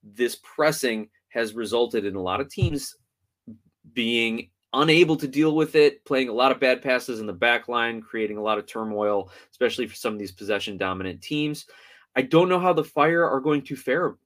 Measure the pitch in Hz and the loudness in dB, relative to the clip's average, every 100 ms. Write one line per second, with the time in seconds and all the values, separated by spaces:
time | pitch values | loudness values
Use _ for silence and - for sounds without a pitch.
0 | 104 104 120 - - - 151 156 131 110 | -20 -2 -2 -2 -14 0 0 2 -2 -4
1 | 107 _ _ 117 113 110 110 117 120 117 | -8 _ _ -4 -4 -4 -4 0 0 0
2 | 101 95 92 101 139 - 175 147 - - | -4 -4 -4 -4 -4 -2 -2 -2 -8 -16
3 | _ _ _ _ - - _ _ - - | _ _ _ _ -20 -20 _ _ -12 -4
4 | 113 117 117 113 - _ _ 123 156 160 | 0 0 0 -4 -10 _ _ 0 4 6
5 | 175 156 139 135 156 156 156 156 147 143 | 6 4 -2 0 2 2 2 6 4 4
6 | - 135 127 110 131 127 135 127 139 127 | -4 -2 0 2 2 4 2 2 0 -2
7 | - 113 107 92 117 120 - 120 117 113 | -2 -8 -8 0 2 2 0 -2 -2 -4
8 | 113 113 110 104 107 107 101 113 110 104 | -8 -4 -4 -4 -2 -2 -4 -8 -4 -2
9 | 104 101 92 - - _ 123 113 117 - | 0 0 -4 -16 -20 _ -2 -2 -8 -6
10 | 120 107 98 87 101 101 98 98 95 92 | -6 -6 -10 -12 -4 -4 -4 -4 -4 -4
11 | 92 90 - 151 151 147 - - - - | -6 -10 -8 -4 -4 -6 -14 -20 -20 -20
12 | _ 131 127 165 180 180 180 160 147 - | _ -4 4 4 4 2 2 0 0 2
13 | 151 170 165 135 139 147 139 139 - 139 | 2 4 2 0 0 -2 -4 -10 -2 -2
14 | 165 - | -2 -6